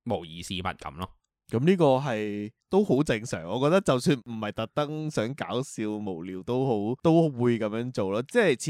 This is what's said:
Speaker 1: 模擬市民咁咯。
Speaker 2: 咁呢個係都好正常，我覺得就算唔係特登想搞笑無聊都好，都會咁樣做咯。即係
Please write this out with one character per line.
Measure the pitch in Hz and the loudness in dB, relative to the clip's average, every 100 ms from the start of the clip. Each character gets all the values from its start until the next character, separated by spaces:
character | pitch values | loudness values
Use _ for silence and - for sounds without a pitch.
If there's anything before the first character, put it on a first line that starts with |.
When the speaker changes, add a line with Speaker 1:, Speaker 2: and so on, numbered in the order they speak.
Speaker 1:
模 | - 92 85 | -4 -6 -6
擬 | 82 | -12
市 | - | -8
民 | 90 | -6
咁 | 90 - 78 71 | -6 -8 -10 -10
咯。 | 92 _ _ _ _ | -12 _ _ _ _
Speaker 2:
咁 | 117 | 0
呢 | 160 190 | 4 6
個 | 147 131 | 6 4
係 | 143 107 107 104 104 - _ | 0 -4 -4 -6 -8 -12 _
都 | 190 | 2
好 | 208 131 | 4 2
正 | 156 113 | 2 0
常， | 117 92 82 | -4 -8 -4
我 | 120 | 0
覺 | 143 | 2
得 | 190 | 4
就 | - 127 | 4 2
算 | 170 135 | 2 0
唔 | 120 | -2
係 | 113 107 | -8 -6
特 | 107 113 | -6 -6
登 | - 147 151 156 | -4 -4 -4 -6
想 | 143 110 | -2 -4
搞 | 147 87 113 | -4 -6 -4
笑 | 135 - 107 | -6 -4 -4
無 | 107 104 82 | -4 -4 -6
聊 | 90 92 | -8 -8
都 | 92 127 135 | -4 0 0
好， | 104 104 131 | 0 -2 0
都 | 165 165 160 | 4 6 4
會 | 120 120 117 | 2 2 2
咁 | 107 | 0
樣 | 110 123 | -2 -4
做 | 123 95 | -2 -2
咯。 | 104 | -2
即 | 135 240 | 0 2
係 | 190 123 143 | 4 2 0